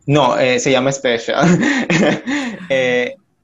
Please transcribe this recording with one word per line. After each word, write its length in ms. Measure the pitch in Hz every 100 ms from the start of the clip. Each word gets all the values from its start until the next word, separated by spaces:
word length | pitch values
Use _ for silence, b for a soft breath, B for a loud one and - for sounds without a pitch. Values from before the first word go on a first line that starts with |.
| -
No, 340 | 147 127 117
eh, 200 | 131 123
se 120 | 139
llama 220 | 127 135
Special. 520 | 135 131 117 - - 175
<laughs> 1200 | 180 240 269 - 165 - - 233 285 254 202 180
Eh, 460 | 135 127 123 123 - _ _